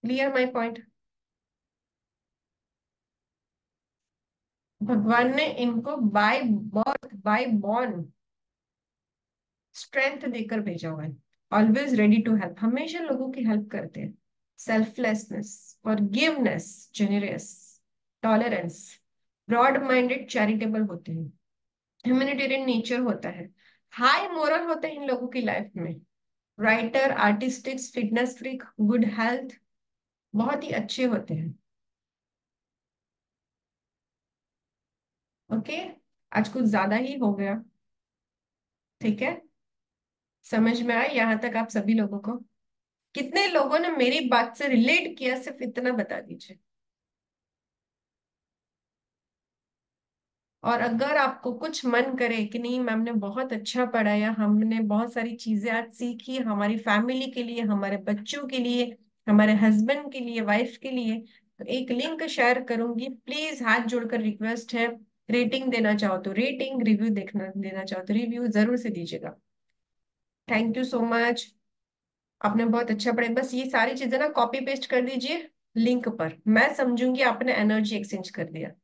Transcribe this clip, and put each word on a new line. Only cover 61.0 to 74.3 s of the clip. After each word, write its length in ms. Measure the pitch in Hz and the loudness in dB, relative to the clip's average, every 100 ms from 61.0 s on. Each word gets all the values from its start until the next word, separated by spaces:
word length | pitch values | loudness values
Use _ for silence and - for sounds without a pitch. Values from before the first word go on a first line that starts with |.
| 226 220 - _ _ _ | -2 -4 -8 _ _ _
तो 60 | 202 | -6
एक 260 | 254 254 | -6 -2
लिंक 320 | 240 311 320 | -2 -2 -4
शेयर 400 | 320 - 240 254 | -6 2 2 2
करूंगी। 460 | 254 233 233 226 269 | 0 -2 -2 -4 -6
प्लीज 520 | 254 - 294 311 285 | -10 -8 -6 -6 -4
हाथ 180 | 226 233 | 0 2
जोड़कर 420 | 226 240 226 233 | 2 -2 -2 -2
रिक्वेस्ट 520 | 214 208 214 233 - | -2 -2 -4 -4 -6
है, 260 | 240 233 233 - _ - | -2 -2 -4 -16 _ -2
रेटिंग 420 | 240 233 262 262 | 0 2 0 0
देना 240 | 240 214 208 | 2 2 2
चाहो 220 | 202 185 | 0 0
तो 140 | 190 | -2
रेटिंग, 520 | 196 262 254 262 269 | -2 -2 -2 -4 0
रिव्यू 260 | 220 202 226 | 2 2 2
देखना, 420 | 202 185 202 190 196 | -2 -2 -6 -6 -8
देना 260 | 190 190 | -8 -8
चाहो 220 | 190 185 185 | -8 -8 -2
तो 80 | |
रिव्यू 340 | 208 233 240 240 | -2 0 -2 0
जरूर 300 | 208 220 247 | 2 2 2
से 120 | 233 | -2
दीजिएगा। 460 | 180 170 165 170 - _ _ _ _ _ _ _ _ _ _ - | -6 -6 -8 -10 -14 _ _ _ _ _ _ _ _ _ _ -2
Thank 280 | 220 226 233 | 0 0 -2
you 160 | 254 | -2
so 180 | 247 233 | 0 0
much, 300 | 233 233 240 - _ _ _ _ _ _ _ _ _ | 2 2 0 -6 _ _ _ _ _ _ _ _ _
आपने 240 | 208 214 233 | 0 2 2
बहुत 260 | 233 233 | 2 0
अच्छा 200 | 214 247 | -2 0
पढ़ा। 160 | 220 233 | 0 0
बस 260 | 240 262 | 0 -2
ये 160 | 254 262 | -4 -2
सारी 260 | 247 233 262 | 0 0 0
चीजें 240 | 262 262 | -2 0
ना 80 | |
copy 380 | 302 | 0